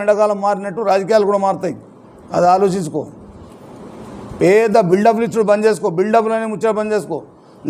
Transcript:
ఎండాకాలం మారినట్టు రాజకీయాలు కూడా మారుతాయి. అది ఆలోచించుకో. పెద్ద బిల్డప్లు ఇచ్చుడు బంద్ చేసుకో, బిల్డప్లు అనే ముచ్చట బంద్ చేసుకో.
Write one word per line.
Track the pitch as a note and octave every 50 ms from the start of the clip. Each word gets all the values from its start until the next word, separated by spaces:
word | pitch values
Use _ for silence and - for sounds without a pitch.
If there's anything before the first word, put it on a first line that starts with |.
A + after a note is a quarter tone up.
| G3+
ఎండాకాలం | G#3 G#3 G3+ G#3+ G#3 G#3 G3 G3
మారినట్టు | G3+ G#3 F#3+ G3 G3+ F3 D#3 A3+ G3
రాజకీయాలు | F#3+ G3 G3 D#3+ A3 A3 G3+ F#3+
కూడా | G3+ G3 G3
మారుతాయి. | G3 F#3+ - - F3 B2+ - - - - - - - - - - - -
అది | E3 F3 F3 F3+
ఆలోచించుకో. | F#3+ G3+ G3 F3 G3 E3+ D3+ C3+ D3+ A#2 - - - - - - - - - - - - - - - - - - - - - - - - - - -
పెద్ద | D#3+ F3 G3 G#3+ A3+ A3 G3+ A#3 G#3 E3+
బిల్డప్లు | F3+ G3 G#3 A#3 A3+ A3 A#3 G3
ఇచ్చుడు | - A3+ G#3+ F#3+
బంద్ | G#3 G#3+ G#3+ A3
చేసుకో, | G#3+ D#3 - G#3 E3+ F3
బిల్డప్లు | F#3+ G#3+ G#3+ A3+ G#3+ A3 A3+ A3
అనే | A3+ A3
ముచ్చట | G#3+ E3 E3 A3+ G#3+ G#3
బంద్ | G#3+ G#3+ G#3+
చేసుకో. | G#3 - - E3 C#3 - - - - _ - - - - D3+